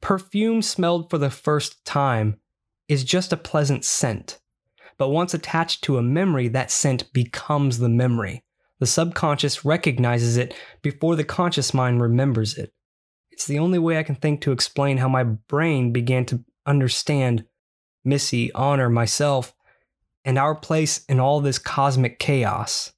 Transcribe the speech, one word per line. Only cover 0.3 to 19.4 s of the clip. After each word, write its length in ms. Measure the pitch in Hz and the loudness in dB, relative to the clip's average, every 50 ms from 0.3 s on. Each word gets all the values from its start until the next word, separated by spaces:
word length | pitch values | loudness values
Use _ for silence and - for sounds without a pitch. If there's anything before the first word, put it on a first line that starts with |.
| - 202 214 226 226 226 | -2 0 0 2 2 0
smelled 480 | 214 - - - 180 170 170 175 160 - | 0 -2 -2 0 0 0 0 0 -2 -4
for 80 | - | -2
the 140 | 160 143 139 | -2 -2 -2
first 520 | - - - - 151 147 143 - - _ _ | -4 -4 -2 0 0 0 -2 -4 -10 _ _
time 500 | - - 147 139 135 123 113 107 107 104 - _ _ _ _ _ _ _ _ _ _ | -4 -2 0 2 2 2 2 0 0 -2 -4 _ _ _ _ _ _ _ _ _ _
is 160 | 151 139 131 | -2 -2 0
just 280 | 127 - 180 185 - 165 | 0 0 -2 0 -2 -4
a 60 | 156 | -6
pleasant 480 | - - - 156 147 135 139 127 - | -6 -4 0 0 2 2 0 -2 -2
scent, 520 | - - - - 127 110 104 - - - - _ _ _ _ _ _ _ _ - - _ _ | -4 -2 -2 -2 -2 -2 -4 -8 -14 -18 -20 _ _ _ _ _ _ _ _ -20 -20 _ _
but 100 | 135 135 | -2 0
once 240 | 139 160 175 180 - | 2 0 0 0 -4
attached 500 | 160 - - - 165 165 165 - - - | -6 -8 -2 -2 -2 -2 -2 -4 -8 -2
to 120 | - 139 | -2 0
a 60 | 127 120 | 2 2
memory, 460 | 120 135 160 190 196 165 135 123 120 | 2 2 2 2 2 0 0 0 0
that 220 | 113 131 127 - | -2 -2 -4 -2
scent 400 | - - - 147 131 123 - - _ | -4 -2 0 0 0 0 -4 -4 _
becomes 640 | 131 123 - - - - - 151 147 143 135 123 117 | -2 -2 -2 -4 -14 -4 -2 0 2 2 0 0 0
the 100 | 120 120 | 2 2
memory. 560 | 117 117 123 127 120 117 107 92 - 120 _ _ _ _ _ _ _ _ | 4 4 2 2 0 0 -2 -6 -8 -12 _ _ _ _ _ _ _ _
The 60 | 131 | -2
subconscious 760 | 120 - - 160 170 175 - - 160 147 143 - 143 - - - | 0 2 0 0 0 -2 -2 0 0 0 0 0 -2 -2 -2 0
recognizes 720 | 143 156 170 - 165 131 120 123 120 120 120 117 120 117 | 0 0 2 2 0 0 2 2 2 2 2 2 2 2
it 180 | 120 123 123 - - - - - _ _ | 0 0 -2 -6 -16 -18 -20 -20 _ _
before 340 | 147 135 - - 165 170 | -6 -4 -2 0 0 0
the 80 | 156 151 | 0 -2
conscious 480 | - - - 185 175 160 - 135 - - | -4 -2 -2 -2 0 0 -2 -2 0 0
mind 300 | 135 127 123 123 120 120 | 0 2 2 2 2 2
remembers 560 | 117 117 123 135 139 123 110 110 107 - - | 2 2 2 2 2 2 0 -2 -2 -4 -8
it. 160 | - - _ _ _ _ _ _ _ _ _ _ _ _ - | -10 -12 _ _ _ _ _ _ _ _ _ _ _ _ -12
It's 140 | - - | -12 -8
the 140 | - 143 147 | -4 -2 0
only 180 | 156 175 185 180 | 0 2 2 2
way 180 | 165 165 165 | 2 0 0
I 60 | 160 156 | 0 -2
can 140 | - 143 | -4 -6
think 260 | - - 156 147 147 - | -2 0 0 0 0 0
to 100 | - 135 | -2 0
explain 460 | 120 - - - - 139 139 135 131 | 0 -2 -4 -2 0 0 2 2 2
how 100 | 131 131 | 2 2
my 160 | 131 127 127 | 2 2 2
brain 680 | 117 110 107 _ _ - 143 160 170 156 135 127 120 117 | 0 -2 -4 _ _ -2 0 0 2 2 2 0 0 0
began 320 | 123 120 120 127 127 127 | 0 0 2 2 0 0
to 180 | - - 120 120 _ _ _ _ | 0 -4 -6 -6 _ _ _ _
understand 800 | - 143 143 135 127 - - - - 151 143 131 127 120 113 104 _ _ _ _ _ _ _ _ _ _ _ _ | 0 2 2 2 2 0 -2 -2 0 0 2 2 2 2 0 -2 _ _ _ _ _ _ _ _ _ _ _ _
Missy, 480 | 123 139 143 139 - - 123 117 123 - | 0 0 0 0 0 0 0 0 -2 -2
Honor, 380 | - 131 139 143 135 131 120 | -2 0 2 2 2 2 4
myself, 640 | 117 117 117 110 - - 147 147 139 131 | 4 2 2 0 0 0 0 0 0 0